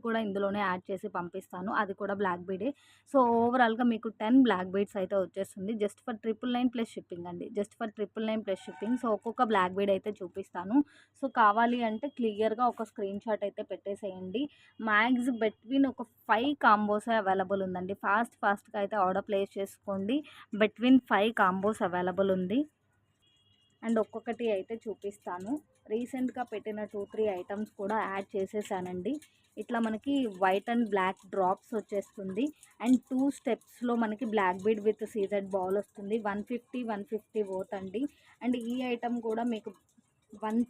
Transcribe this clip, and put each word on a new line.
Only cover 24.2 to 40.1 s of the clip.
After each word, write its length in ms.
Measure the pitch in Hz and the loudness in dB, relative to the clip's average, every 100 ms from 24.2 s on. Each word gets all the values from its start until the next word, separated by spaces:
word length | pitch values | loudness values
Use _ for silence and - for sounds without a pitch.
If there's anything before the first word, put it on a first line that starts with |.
| 226 226 233 | -8 -4 -2
అయితే 200 | 196 185 226 | -2 -4 -10
చూపిస్తాను. 680 | 233 190 202 202 - 180 190 302 - _ - | -10 -10 -10 -10 -10 -8 -6 -8 -8 _ -6
రీసెంట్గా 500 | 220 247 262 254 254 240 | -4 -4 -4 -4 -4 -6
పెట్టిన 280 | 208 220 214 208 | -8 -8 -6 -6
టూ 80 | 208 202 | -8 -6
త్రీ 120 | 214 214 185 | -2 0 0
ఐటమ్స్ 320 | 180 202 214 - | -4 -6 -6 -6
కూడా 160 | 196 220 190 | -2 -2 -2
యాడ్ 200 | 196 196 | -4 -4
చేసేసానండి. 800 | 208 190 214 208 190 180 180 180 294 - _ _ - | -4 -4 -4 -4 -4 -4 -6 -4 -6 -8 _ _ -14
ఇట్లా 160 | 208 233 226 | -4 -2 0
మనకి 280 | 220 277 277 247 185 | -2 -2 0 0 2
white 260 | 190 196 202 | 2 2 2
and 100 | 233 226 | 0 2
black 220 | 196 185 196 190 | 2 2 -2 -6
drops 360 | 196 185 196 - 226 | 0 2 0 -4 -8
వచ్చేస్తుంది. 680 | - 202 - - 190 190 294 - - - | -4 -6 -6 -8 -8 -2 -4 -4 -20 -4
And 120 | 220 254 - | 2 4 2
టూ 120 | 254 277 - | 0 0 -2
స్టెప్స్‌లో 560 | - 214 _ - 240 233 | -2 -4 _ -8 -2 0
మనకి 240 | 226 214 240 214 | 0 -2 -2 2
black 220 | 190 190 196 | 2 2 0
bead 140 | 220 208 | 2 2
with 180 | 214 214 226 | -2 -2 -4
సీజెడ్ 320 | 190 202 196 190 | -2 -2 -2 -2
బాల్ 220 | 185 196 | 0 -2
వస్తుంది. 360 | 202 - 202 226 208 | -4 -10 -4 -4 -2
వన్ 140 | 202 208 | -4 -6
ఫిఫ్టీ, 300 | 240 - 254 233 | -8 -8 -8 -6
వన్ 120 | 208 202 | -6 -6
ఫిఫ్టీ 280 | 214 - 220 202 | -8 -6 -4 -4
worth 220 | 190 196 202 | -4 -6 -8
అండి. 240 | 190 196 285 _ _ - | -6 -4 -6 _ _ -6
And 100 | 233 247 226 | -2 -2 -2
ఈ 40 | 247 254 | -4 -2
ఐటమ్ 240 | 240 240 240 226 | -2 -4 -4 -4
కూడా 140 | 220 240 | -2 -2
మీకు 180 | 220 220 - _ _ _ | -4 -8 -16 _ _ _